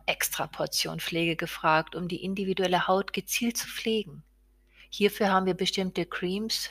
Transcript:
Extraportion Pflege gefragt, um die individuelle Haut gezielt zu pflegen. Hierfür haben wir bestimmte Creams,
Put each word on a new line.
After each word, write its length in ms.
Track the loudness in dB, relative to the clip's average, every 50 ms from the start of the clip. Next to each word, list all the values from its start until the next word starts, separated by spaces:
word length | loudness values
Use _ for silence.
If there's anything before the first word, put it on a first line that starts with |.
| -4
Extraportion 920 | -4 -2 0 -2 -2 -2 -4 -4 -6 -4 -4 -4 -2 -2 -2 -2 -2 -4 -4
Pflege 380 | -4 -2 0 0 2 2 0
gefragt, 580 | 0 -2 -6 -6 0 2 4 4 4 4 2 -4
um 140 | -6 -6 -4
die 160 | -6 -4 -4
individuelle 640 | -4 -4 -2 -2 -2 0 2 2 2 4 2 4 4
Haut 240 | 4 2 2 0 -4
gezielt 440 | -6 -4 -4 -2 0 0 0 -2
zu 120 | -2 -6 -6
pflegen. 560 | -8 -4 -2 0 0 0 -2 -4 -10 -16 -20 _ _ _ _ _ _ _ _ _ _ -20 -18 -14
Hierfür 400 | -2 0 2 2 2 2 2 4
haben 160 | 4 4 4
wir 80 | 4 2
bestimmte 520 | 2 0 0 0 0 -2 0 0 -2 -2
Creams, 640 | -2 -4 -4 -2 -2 -2 -2 -2 -2 -2 -4 -4 -6